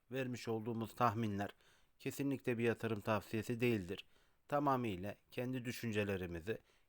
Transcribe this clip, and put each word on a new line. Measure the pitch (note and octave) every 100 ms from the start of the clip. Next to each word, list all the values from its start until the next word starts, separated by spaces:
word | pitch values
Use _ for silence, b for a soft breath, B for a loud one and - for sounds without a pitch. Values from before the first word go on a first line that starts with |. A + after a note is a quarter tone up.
| _
vermiş | C3 B2+ A#2+ A#2
olduğumuz | A2+ A2 A2+ A2
tahminler | - A#2+ G#2+ A2 G2+ G2+ - b b b _
kesinlikle | C#3 - C#3 C3 B2+ A#2
bir |
yatırım | A#2 A2 A2 G#2
tavsiyesi | A2+ G#2 - A2 G#2 A#2
değildir. | B2 A2 F2 F#2 - b b b -
Tamamıyla | D3 C#3+ C3 A#2 F2+ G2 - _
kendi | - B2+ C3
düşüncelerimizi, | A#2+ - A#2 G#2 G2+ F#2+ F2+ E2+ F#2 A2 b b